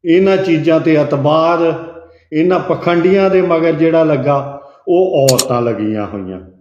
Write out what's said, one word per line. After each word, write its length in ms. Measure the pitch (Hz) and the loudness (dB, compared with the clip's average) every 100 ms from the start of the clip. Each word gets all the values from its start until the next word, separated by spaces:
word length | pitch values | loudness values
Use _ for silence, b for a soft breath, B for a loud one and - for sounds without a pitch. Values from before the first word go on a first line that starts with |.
ਇਹਨਾਂ 320 | 170 170 196 190 | 2 2 2 0
ਚੀਜ਼ਾਂ 440 | 190 156 151 160 | 0 0 2 0
ਤੇ 220 | 165 156 | 2 0
ਅਤਬਾਰ, 720 | 143 143 139 160 165 170 165 156 - - b b b | 0 0 0 2 2 2 0 -2 -12 -18 b b b
ਇਹਨਾਂ 280 | 156 180 180 | -2 0 0
ਪਖੰਡੀਆਂ 720 | - 147 175 175 175 196 190 | -2 -2 0 0 2 2 2
ਦੇ 120 | 185 | 2
ਮਗਰ 300 | 180 165 165 | 2 0 0
ਜਿਹੜਾ 320 | 151 165 160 | 2 2 2
ਲੱਗਾ, 580 | 160 139 135 143 135 - B B - | 2 0 0 -2 -4 -14 B B 0
ਉਹ 400 | 175 185 143 135 | 0 2 2 2
ਔਰਤਾਂ 340 | 123 - 120 | 0 -2 -2
ਲੱਗੀਆਂ 440 | 120 104 107 107 101 | -2 -2 -4 -4 -6
ਹੋਈਆਂ। 340 | 101 95 92 92 _ | -8 -10 -12 -16 _